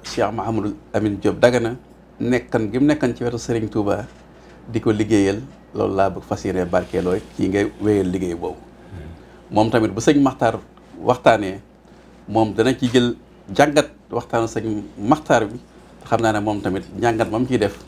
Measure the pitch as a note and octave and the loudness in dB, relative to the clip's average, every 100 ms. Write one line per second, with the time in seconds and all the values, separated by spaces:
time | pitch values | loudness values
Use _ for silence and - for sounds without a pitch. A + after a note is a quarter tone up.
0 | - - G#2 A2+ G2+ A2+ G#2 G2 - A2 | -8 -2 -2 -2 -4 -2 -4 -6 -6 -2
1 | G#2+ G2+ G#2 F#2+ A#2+ B2 A2+ A#2+ - - | -2 0 -2 4 4 4 0 -4 -14 -20
2 | - - A#2 B2+ - B2 A2 A#2+ D3 D3 | -20 -6 -2 -2 0 -2 -2 0 2 2
3 | C3 A#2 A#2+ A#2+ - A#2 A2 A2 G2+ G2+ | -2 -2 -4 -6 -4 -4 -2 -2 0 -2
4 | G2+ - - - - - - A2+ A#2 G#2+ | -4 -16 -20 -20 -20 -20 -8 -2 0 0
5 | G#2+ G#2+ G2 G2+ C3 - - - G2+ G2 | 2 2 2 0 -8 -18 -12 -4 -2 0
6 | G2 F#2 - G2+ F#2+ F#2 F2 F2+ F2 F2+ | 0 -2 -6 -6 -4 -4 -2 -2 -2 -2
7 | F2+ F#2 - - F#2+ G2+ G#2 - G2+ G#2 | -2 -2 -4 -4 -2 0 -2 -2 0 2
8 | F#2 F#2 F2+ E2+ E2+ D2 - - - F2 | 0 -2 -4 -6 -8 -10 -16 -20 -20 -18
9 | D#2 E2 - - - G2+ A2+ A#2 G#2+ G2 | -16 -18 -20 -20 -4 0 2 2 0 0
10 | A#2+ C#3+ C#3 - A#2+ A2+ - - - - | 2 4 4 2 0 0 -8 -20 -20 -4
11 | F#2+ A#2+ - A2 G2 G2 - - - - | 0 4 4 4 2 -6 -14 -20 -20 -20
12 | - - - G#2+ A2+ G2+ A2+ B2+ B2+ B2 | -20 -20 -2 0 2 2 2 2 2 4
13 | A#2+ A2+ - - - F#2 D3+ D3 - - | 2 0 -12 -20 -2 2 4 4 0 -4
14 | - A#2+ - A#2+ A2+ A2+ A2 G#2+ G2+ - | -10 -8 -2 -2 -2 -4 -4 -4 -8 -6
15 | G#2 D3+ - B2+ G#2+ A#2+ - - - - | 0 0 2 2 2 -6 -18 -20 -20 -20
16 | - A2 A2+ G#2+ G#2 G#2 F#2+ F#2 F2+ G2+ | -4 0 0 0 -2 -4 -4 -6 -6 -4
17 | A#2 A2 G#2 G#2+ B2+ B2+ G2+ - | -2 0 -2 -2 0 0 0 -2